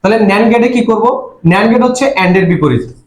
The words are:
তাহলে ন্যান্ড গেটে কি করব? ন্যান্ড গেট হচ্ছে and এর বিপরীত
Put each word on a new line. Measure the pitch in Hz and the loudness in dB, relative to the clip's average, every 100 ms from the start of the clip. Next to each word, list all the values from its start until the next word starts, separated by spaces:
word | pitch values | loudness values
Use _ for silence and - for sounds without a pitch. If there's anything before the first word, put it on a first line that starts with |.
তাহলে | 190 226 202 | 0 2 2
ন্যান্ড | 202 226 | 2 2
গেটে | 233 240 | 2 0
কি | 247 220 | 0 -2
করব? | 220 240 262 - - 165 | 0 0 -2 -10 -2 0
ন্যান্ড | 185 226 | 2 2
গেট | 247 254 | 2 0
হচ্ছে | 254 269 196 | 0 -2 0
and | 190 185 | 0 0
এর | 170 | 0
বিপরীত | 170 147 123 - - | 0 0 -2 -6 -16